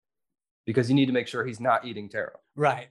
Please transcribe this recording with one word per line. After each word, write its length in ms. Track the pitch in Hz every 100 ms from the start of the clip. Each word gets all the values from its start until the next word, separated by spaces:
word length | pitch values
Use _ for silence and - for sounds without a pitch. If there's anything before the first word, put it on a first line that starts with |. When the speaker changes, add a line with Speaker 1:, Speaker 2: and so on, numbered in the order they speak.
| _ _ _ _ _ _ -
Speaker 1:
because 240 | 120 117
you 60 | 139
need 100 | 131
to 80 |
make 140 | 123 120
sure 180 | 123 123
he's 140 | 107
not 260 | 123 113 123
eating 240 | 104 101
taro. 300 | 110 82 - _ 143
Speaker 2:
Right, 320 | 147 131 123